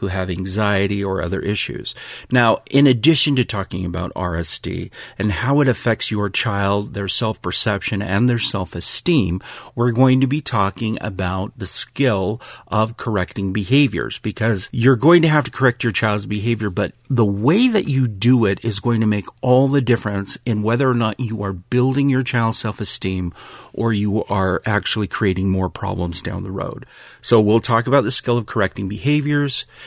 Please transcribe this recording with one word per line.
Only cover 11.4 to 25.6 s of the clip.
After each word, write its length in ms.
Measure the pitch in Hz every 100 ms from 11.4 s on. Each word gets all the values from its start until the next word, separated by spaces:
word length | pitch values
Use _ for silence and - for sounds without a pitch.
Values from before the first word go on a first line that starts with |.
| 101 -
the 100 | 98
skill 720 | - - - 135 101 95 107 - - -
of 300 | 104 110 117
correcting 560 | - 104 90 - 98
behaviors, 680 | 98 92 135 139 82 57 -
because 500 | 107 - 110 101 -
you're 240 | - 117 123
going 240 | 139 175
to 80 | 160
have 160 | 156
to 60 | 131
correct 340 | - 131 117
your 80 | 120
child's 320 | 98 110 104
behavior, 460 | 104 104 107 113 107
but 200 | 92 92 - _
the 120 | 123
way 460 | 107 101 117 196 254
that 180 | 220 -
you 220 | 135 123
do 380 | 98 120 127 107
it 180 | 95
is 160 | 117 101
going 220 | 120 117
to 40 | 110
make 200 | 104 - -
all 260 | 127 127 135
the 140 | 139
difference 560 | 123 117 107 101 98 - -
in 160 | 107
whether 260 | 104 120 135
or 60 |
not 260 | 120 110 104
you 220 | 117 107
are 100 | 101
building 560 | 92 - 123 127 135 143
your 140 | 131
child's 340 | 127 123 113 113
self-esteem 760 | 113 - 101 - 95 92 87 - - - -
or 180 | - 117
you 320 | 107 104 104
are 380 | - 98 92 90
actually 420 | - 104 - 113 104
creating 440 | - 104 92 95
more 180 | 95